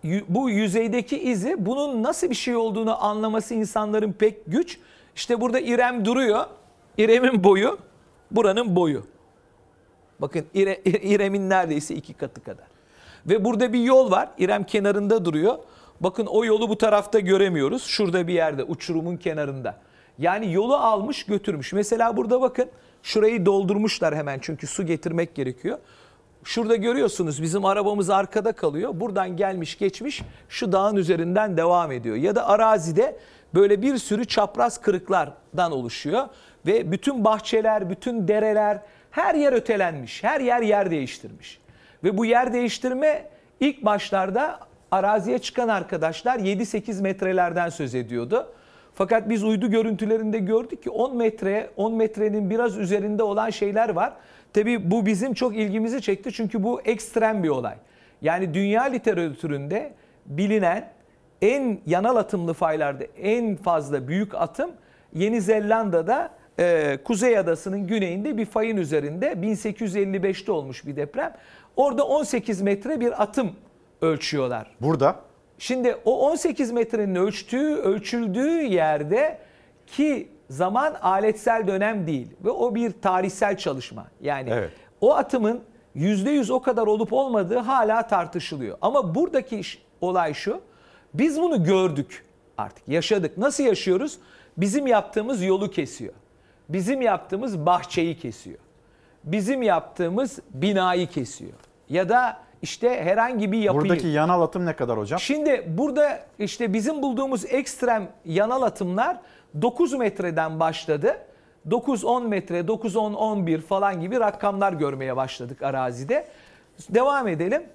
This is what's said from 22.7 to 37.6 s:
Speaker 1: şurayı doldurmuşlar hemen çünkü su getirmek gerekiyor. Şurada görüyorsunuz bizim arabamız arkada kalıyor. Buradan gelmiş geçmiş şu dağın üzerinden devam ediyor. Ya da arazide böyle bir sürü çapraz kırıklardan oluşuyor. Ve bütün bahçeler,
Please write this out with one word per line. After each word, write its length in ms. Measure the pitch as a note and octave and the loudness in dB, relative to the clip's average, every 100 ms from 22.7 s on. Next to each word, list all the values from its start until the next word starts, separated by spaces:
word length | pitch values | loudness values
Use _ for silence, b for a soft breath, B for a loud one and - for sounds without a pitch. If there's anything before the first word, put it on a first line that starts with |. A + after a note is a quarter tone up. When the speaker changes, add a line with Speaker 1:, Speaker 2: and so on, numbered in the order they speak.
| b b b | b b b
Speaker 1:
şurayı 440 | - A3 G#3+ A#3 F3+ | -4 2 4 4 2
doldurmuşlar 680 | G3 F#3+ G3+ G#3+ - E3 D3+ | 2 2 2 0 0 0 0
hemen 220 | C#3+ C3+ | -4 -8
çünkü 240 | - D#3 - | -8 -10 -8
su 200 | - F3+ | -6 -2
getirmek 480 | D#3+ - E3 E3+ | -2 -2 -2 -2
gerekiyor. 440 | - C3 B2+ E3+ - b b b b _ _ | -2 -6 -4 -6 -8 b b b b _ _
Şurada 320 | - - A3 A#3 | -8 -4 2 2
görüyorsunuz 680 | A3 B3+ A#3+ - E3+ C#3 | 2 2 0 0 -4 -2
bizim 220 | D#3+ F#3 | -2 0
arabamız 460 | G3 G3 G3+ G#3 F#3 | 2 2 0 0 2
arkada 420 | G3 G3 A3 G#3+ | 2 2 0 -2
kalıyor. 380 | A3 E3 D3 A3+ | 0 -2 -2 -4
Buradan 420 | E3 A#3 G3 F#3 F3 | -4 -4 -2 -4 -2
gelmiş 420 | G3 F#3+ D#3+ - | -2 -2 -8 -2
geçmiş 440 | G3+ F#3+ C4 - - B B | -2 -2 -8 -8 -12 B B
şu 240 | - A#3 | -6 0
dağın 240 | F#3+ G3 G#3 | 2 2 2
üzerinden 600 | E3+ E3+ E3+ F#3 G#3+ E3+ | 2 0 2 0 0 2
devam 360 | E3 F3 E3 | 4 4 2
ediyor. 240 | B2+ A#2 A2 | -4 -4 0
Ya 180 | E3 | 0
da 140 | G3+ - | 0 4
arazide 680 | G#3 A3 G#3+ E3 D#3+ C4 - B B B | 6 6 4 2 2 0 0 B B B
böyle 280 | E3 G3+ G3+ | 4 6 6
bir 160 | A#3+ C4 | 2 0
sürü 260 | - G#3 | -2 -2
çapraz 560 | A#3+ - G#3 G#3 A#3+ - | 0 0 0 2 0 0
kırıklardan 920 | - F#3 - F#3+ C#3+ - _ D#3 F3 | 0 0 2 0 0 -6 _ -2 0
oluşuyor. 560 | C#3+ A#2+ - D3 G3+ C#4 B B B D3+ | 0 -6 -8 -2 -2 -2 B B B 0
Ve 260 | G#3+ G3 | 0 2
bütün 320 | F#3+ - C4+ | -2 -2 2
bahçeler, 640 | G#3+ G#3+ G#3+ A3+ | 2 2 2 2